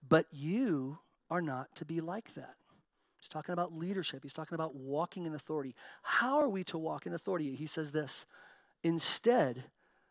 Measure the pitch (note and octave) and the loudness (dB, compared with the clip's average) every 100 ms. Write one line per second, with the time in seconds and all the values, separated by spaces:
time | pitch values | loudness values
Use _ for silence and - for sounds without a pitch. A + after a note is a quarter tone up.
0 | C3 D#3+ - C#3+ D3+ G#3+ C4 D3 C3 D#3 | 6 6 6 -4 -2 2 2 2 0 -6
1 | _ _ - F3 D#3+ B2+ C3+ - D#3 E3 | _ _ -4 -2 0 -4 -6 -10 -6 -4
2 | E3 G#3 - C#3+ B2+ - _ _ _ _ | -4 -6 -10 -14 -14 -18 _ _ _ _
3 | _ _ - D#3 E3 F3 F3 D#3+ F3 F#3+ | _ _ -10 -8 -2 0 0 -2 -2 -2
4 | D#3+ C3+ C#3 - D#3 E3 D#3+ C#3 C3+ C#3+ | -4 -6 -10 -10 -6 -4 -4 -4 -4 -2
5 | E3+ F#3 E3+ D3+ - D#3 C3 - - - | -2 -4 -6 -6 -4 -4 -4 -10 -18 -10
6 | - - B3 D4 C#4+ F#3+ F3+ E3 D#3 D3 | 0 2 4 4 4 0 -4 -4 -4 -4
7 | F3+ E3+ - F3+ D3 C3 D3+ D#3+ D3+ D3+ | -6 -6 -2 0 0 -4 -4 -4 -2 -2
8 | C#3 - - - - - _ _ E3+ E3 | -2 -6 -10 -18 -20 -20 _ _ 2 4
9 | - - A3+ B3 C#3 B2 - _ _ _ | 4 4 6 6 6 0 -10 _ _ _
10 | _ | _